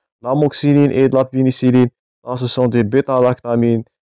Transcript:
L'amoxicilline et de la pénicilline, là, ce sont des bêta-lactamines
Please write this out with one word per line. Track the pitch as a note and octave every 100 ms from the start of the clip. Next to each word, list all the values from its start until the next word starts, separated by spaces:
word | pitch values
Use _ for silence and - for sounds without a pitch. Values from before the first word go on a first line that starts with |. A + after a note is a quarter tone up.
| _ _
L'amoxicilline | A#2 C#3+ D3 - D3 C#3+ C#3+
et | - C3+
de |
la | C3
pénicilline, | C3 C3 C3 C3 B2+ B2 B2 _ _ _
là, | A#2+ B2
ce | B2
sont | - B2
des | A#2+
bêta-lactamines | G#2+ C3 C#3 C3 B2 B2 A#2+ A#2 A#2 A2+ A2+ _ _